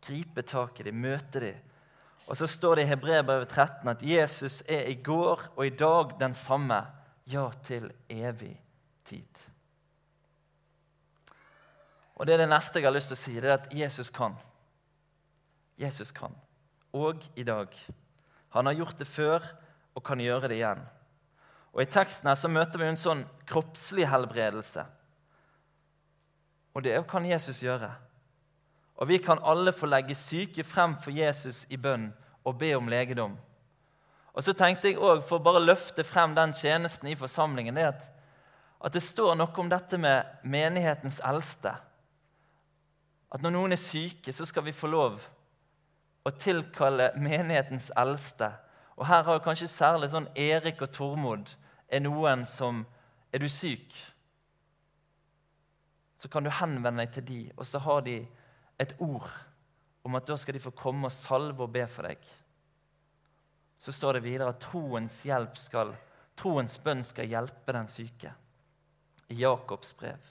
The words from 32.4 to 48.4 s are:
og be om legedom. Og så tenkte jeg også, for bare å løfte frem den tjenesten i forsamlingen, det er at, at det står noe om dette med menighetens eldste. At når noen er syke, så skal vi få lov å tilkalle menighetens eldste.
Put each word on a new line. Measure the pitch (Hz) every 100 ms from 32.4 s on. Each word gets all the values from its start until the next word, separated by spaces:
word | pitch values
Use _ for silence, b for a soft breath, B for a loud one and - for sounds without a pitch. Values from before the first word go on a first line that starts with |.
og | - 123
be | 156 139
om | 117
legedom. | 120 127 123 110 101 - _ _ b b b b b b -
Og |
så | 143 190
tenkte | 185 185 202
jeg | 190
også, | 196 165 143
for | 170
bare | 156 180
å |
løfte | 165 185 - -
frem | 156 185 165 156
den | 160 143
tjenesten | 147 156 170 - 139
i | 151
forsamlingen, | 131 - 156 131 113 131
det | 160
er |
at, | 139 - b b b b b b b
at | -
det | 165
står | 170 - 214 165
noe | 165 165
om | 175
dette | 180 180 180
med | 156 135 - -
menighetens | 127 143 156 180 170 147 139 139
eldste. | 127 147 160 - 98 - - _ _ _ _ _ _ _ _ _ _ _ _ _ _
At | 131
når | 160 175
noen | 190
er | 180
syke, | - 156 165 180 - 131
så | 165
skal | - 151
vi | 147
få | 156
lov | 160 131 104 - - _ _ _ _ _ _ _ _
å | - 143
tilkalle | - 175 165 - 139 135 127 139
menighetens | 147 151 170 160 135 131 - -
eldste. | 127 143 139 -